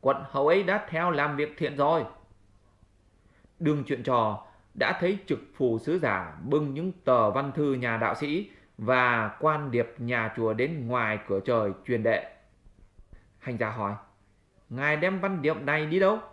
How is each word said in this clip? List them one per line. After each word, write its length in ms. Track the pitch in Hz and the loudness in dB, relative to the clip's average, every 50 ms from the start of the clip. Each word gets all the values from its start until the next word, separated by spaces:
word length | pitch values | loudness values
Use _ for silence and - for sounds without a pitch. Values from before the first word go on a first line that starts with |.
"Quận 220 | - 131 139 - - - | 2 0 0 0 -2 -6
hầu 180 | - 139 139 151 | -2 0 4 4
ấy 160 | 170 196 202 | 4 4 2
đã 220 | 180 196 208 202 - | 2 0 -2 -2 -4
theo 220 | 170 160 170 180 | -4 -2 0 0
làm 240 | 170 143 143 147 143 | 0 0 0 -2 0
việc 180 | 139 147 147 - - | -2 -4 -4 -4 -4
thiện 180 | - 147 147 | -6 -4 -2
rồi." 300 | 139 143 147 165 165 120 - - - - _ - _ - _ _ _ _ _ _ _ - _ _ _ _ _ _ _ _ _ _ _ _ - _ _ | 0 2 2 2 2 0 -2 -10 -18 -20 _ -20 _ -20 _ _ _ _ _ _ _ -20 _ _ _ _ _ _ _ _ _ _ _ _ -20 _ _
Đương 240 | 175 147 151 147 135 - | 0 0 0 0 0 -4
chuyện 160 | 143 123 120 | -4 -4 0
trò, 420 | - 127 120 113 107 104 - - - - _ _ _ _ | 2 2 2 2 2 0 -4 -10 -18 -20 _ _ _ _
đã 240 | - 131 107 - - | -2 0 0 0 0
thấy 180 | 175 175 202 196 - - | 0 0 0 0 -2 -4
trực 120 | 151 120 - - - | -4 -4 -4 -14 -4
phù 240 | - 135 123 113 113 | 0 0 2 2 0
sứ 200 | 113 - 160 185 | 0 -2 -2 0
giả 380 | 156 123 101 92 90 82 76 76 78 | 2 0 0 0 -2 -6 -12 -12 -4
bưng 300 | 127 143 151 151 143 135 | 0 0 0 0 0 -4
những 180 | 143 170 190 | -4 -4 -6
tờ 400 | 185 - _ - 131 123 113 107 | -6 -4 _ 4 4 6 6 4
văn 200 | 104 131 139 143 | 2 0 -2 -2
thư 220 | 135 - 147 143 135 | -2 0 0 0 0
nhà 240 | 127 123 120 113 113 | 0 0 -2 0 0
đạo 180 | 113 110 - | 0 0 -2
sĩ 360 | - - 143 147 175 208 - - - _ _ _ - | -2 -4 -2 -2 -4 -4 -6 -14 -20 _ _ _ -8
và 600 | - 107 127 127 127 123 120 117 110 107 - - | 0 2 4 4 6 4 4 2 0 -2 -4 0
quan 320 | - 156 151 147 147 139 | 0 2 2 2 -2 -2
điệp 220 | 120 120 117 - - - | 0 0 0 0 -4 -8
nhà 360 | 123 117 123 120 113 110 - | -6 -2 -2 -2 -2 -2 -2
chùa 180 | - 113 110 110 | -2 0 0 2
đến 340 | 107 123 139 170 156 123 117 | 0 0 -2 -2 -4 -6 -2
ngoài 320 | 123 123 117 107 107 104 - - | -2 0 0 0 -2 -4 -4 -2
cửa 120 | 101 98 95 | -2 -2 0
trời 260 | - 123 117 107 101 95 - - - | 2 2 2 2 0 -2 -6 -4 -2
truyền 160 | 123 117 107 | -2 0 2
đệ. 320 | 117 110 95 - - - - _ _ _ _ _ - - _ - - _ _ - _ - - - - _ _ | 2 2 2 -2 -6 -16 -20 _ _ _ _ _ -20 -20 _ -20 -20 _ _ -20 _ -20 -20 -20 -20 _ _
Hành 200 | - 131 123 110 | -10 -8 -4 -2
giả 120 | 117 107 | -2 -2
hỏi, 240 | 107 120 107 101 104 107 - - _ _ _ _ _ _ _ _ _ _ _ _ | -2 -4 -4 -4 -4 -6 -10 -20 _ _ _ _ _ _ _ _ _ _ _ _
"Ngài 280 | 113 123 139 147 151 151 | -8 -2 0 0 0 2
đem 220 | 160 185 190 190 | 0 0 0 0
văn 220 | 175 196 190 175 | -2 -2 -2 0
điệp 120 | 135 147 160 | 0 0 0
này 320 | 151 143 139 147 156 156 | 0 -2 -2 0 0 0
đi 140 | 151 160 185 | 0 2 4
đâu?" 200 | 190 190 214 226 - - | 4 4 4 2 -2 -12